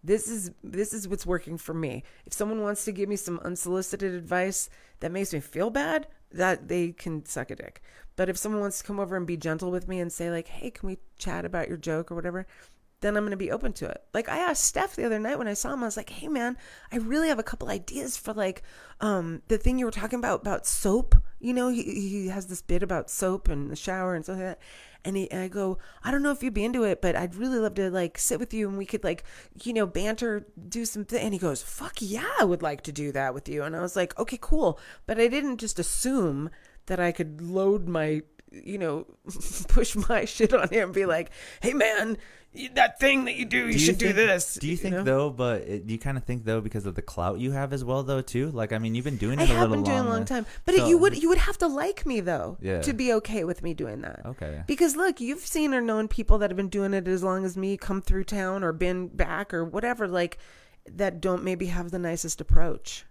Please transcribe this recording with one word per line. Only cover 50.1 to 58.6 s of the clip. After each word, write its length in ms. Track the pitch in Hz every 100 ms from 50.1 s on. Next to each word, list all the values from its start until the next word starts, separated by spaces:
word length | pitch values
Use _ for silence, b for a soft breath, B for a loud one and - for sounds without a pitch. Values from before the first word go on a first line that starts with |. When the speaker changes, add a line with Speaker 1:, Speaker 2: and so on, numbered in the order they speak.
Speaker 2:
longer. 140 | 226 226
Speaker 1:
time. 180 | 254 220 B
But 120 | - 370
Speaker 2:
So 100 | 269
Speaker 1:
you 100 | 339
would, 240 | 392 349
you 80 | 330
would 100 | 359
have 200 | - 392
to 80 | 339
like 400 | 269 339 403 -
me, 140 | 240
though, 360 | 180 156 85 180
Speaker 2:
Yeah. 220 | 95 92
Speaker 1:
to 100 | 277
be 200 | 233 254
okay 280 | 220 220 220
with 220 | 170 175
me 100 | 175
doing 280 | 160 131 107
that. 180 | - -
Speaker 2:
Okay. 380 | - 123 76 76 87
Speaker 1:
Because, 260 | 285 339
look, 260 | 285 370 302
you've 240 | 233 294
seen 300 | - 320 302
or 60 | 262
known 260 | 233 220 220
people 320 | - 220 214
that 120 | 202
have 60 | 185
been 120 | 196
doing 260 | 202 196
it 140 | 196 180
as 160 | 185
long 200 | 185 185
as 120 | 190 180
me 200 | 190 196
come 240 | - 196
through 240 | - 190
town 380 | 202 202 190 190